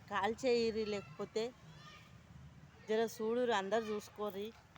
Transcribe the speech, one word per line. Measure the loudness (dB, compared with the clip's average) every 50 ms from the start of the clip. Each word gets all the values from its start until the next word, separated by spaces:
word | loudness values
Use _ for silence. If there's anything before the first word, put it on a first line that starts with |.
| -10 -4
కాల్ | -2 0 2 2 0 2 2
చేయరి, | 4 4 6 4 2 2 0 0
లేకపోతే | 0 -2 -4 -4 -8 -8 -8 -8 -4 -2 -2 -2 -2 -4 -10 -18 -20 -18 -18 -18 -18 -18 -18 -20 -20 -20 -20 -20 -20 -20 -18 -18 -18 -18 -20 -20 -20 -20 -18 -2 2
జర | 2 4 4 2 0 -2
చూడుర్రి, | 0 0 2 2 4 4 4 2
అందరు | 2 4 2 2 2
చూసుకోర్రి, | 2 -2 -4 -4 -8 -6 -4 -4 -4 -2 -4 -6 -8 -8 -12 -20 -20 -18